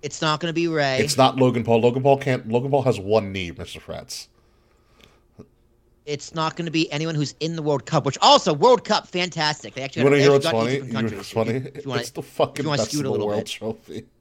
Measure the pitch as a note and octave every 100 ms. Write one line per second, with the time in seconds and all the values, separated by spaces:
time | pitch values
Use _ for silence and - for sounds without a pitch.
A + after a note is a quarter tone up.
0 | C#3+ - D#3+ D3+ E3+ D#3+ E3+ D#3 C#3 C3
1 | C#3+ C#3 C3 C3 B2+ A#2 A2+ A#2 A#2+ B2+
2 | C3 C3+ C3 B2+ A2+ A#2 C3+ C#3 B2+ G#2+
3 | F#2+ A2 G2+ F#2+ F2 D2 E2+ D#2+ - E2+
4 | - - - _ _ _ _ _ _ _
5 | - _ _ - - _ _ _ _ _
6 | - D3 - E3 D#3+ D#3 E3+ D#3+ E3+ D3
7 | D#3+ D3+ C#3+ - E3 E3 D3+ C#3+ - D#3+
8 | C3+ - A3+ C#4+ G3 D3 A3 A#3+ - G3+
9 | - F3+ F3+ D#3+ D3+ D3+ G#2+ C3 C3+ -
10 | C3+ C#3+ C#3 C#3 C#3 A2+ A#2 C3+ C3 A2+
11 | A2+ G2+ F#2+ A2+ A2 B2 C3+ - C3+ A#2+
12 | A#2 - - - C#3+ - D3 C#3+ G#2+ D3+
13 | C3+ G#2+ G#2 G#2 G#2+ - A2 A2+ - F2
14 | - _